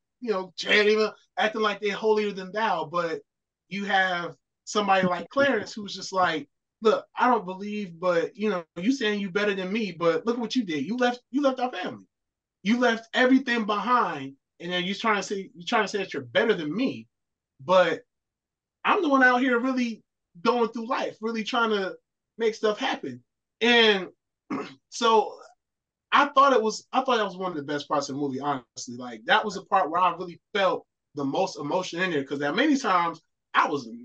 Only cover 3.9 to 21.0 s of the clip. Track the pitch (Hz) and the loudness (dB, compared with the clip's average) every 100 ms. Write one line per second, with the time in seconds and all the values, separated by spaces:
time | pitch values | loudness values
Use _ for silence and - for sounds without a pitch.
3.9 | 190 190 175 170 156 _ _ - 214 196 | 0 2 -2 -6 -12 _ _ -6 -2 2
4.9 | 190 185 175 175 277 277 226 196 226 196 | 2 2 0 -4 0 2 2 -2 -10 -12
5.9 | 185 175 190 180 160 147 _ _ _ 220 | -12 -6 0 0 0 -8 _ _ _ 0
6.9 | 190 - - 240 233 180 180 208 208 196 | 0 -2 -2 2 2 -2 -10 -8 -8 -8
7.9 | 165 180 170 160 185 214 180 165 - 190 | -4 0 0 0 -2 -2 -2 -6 -4 -2
8.9 | 269 214 208 196 185 208 190 185 220 208 | 0 0 -2 -2 -2 -2 -2 -2 -4 -4
9.9 | 160 165 160 220 240 220 254 190 151 139 | -2 0 0 0 -4 -2 -4 -2 -2 -4
10.9 | 247 240 247 _ 262 269 254 247 359 359 | -2 -2 -2 _ -2 0 0 -4 -6 -8
11.9 | - - _ _ _ _ _ 190 240 240 | -10 -18 _ _ _ _ _ -2 2 2
12.9 | 226 - 240 254 262 - 233 208 208 202 | 0 -2 2 4 4 2 -2 -2 -2 0
13.9 | 247 185 147 135 139 _ - 170 180 180 | 2 2 -4 -10 -14 _ -14 -6 -4 -2
14.9 | 196 226 208 185 196 185 165 170 233 202 | -2 0 0 -2 -6 -8 -14 -2 0 0
15.9 | 202 185 143 123 180 226 175 151 180 262 | -2 -6 -8 -4 2 2 2 -2 -2 -4
16.9 | 113 - _ _ _ _ _ 135 185 170 | -4 -12 _ _ _ _ _ 2 4 4
17.9 | 160 - _ _ _ _ _ _ _ 196 | 0 -8 _ _ _ _ _ _ _ 0
18.9 | 392 320 269 254 247 262 240 262 254 240 | 2 4 6 6 6 2 0 0 -2 -2
19.9 | 214 _ _ _ 175 202 240 226 240 226 | -6 _ _ _ -4 0 2 2 -2 -6
20.9 | 277 | -4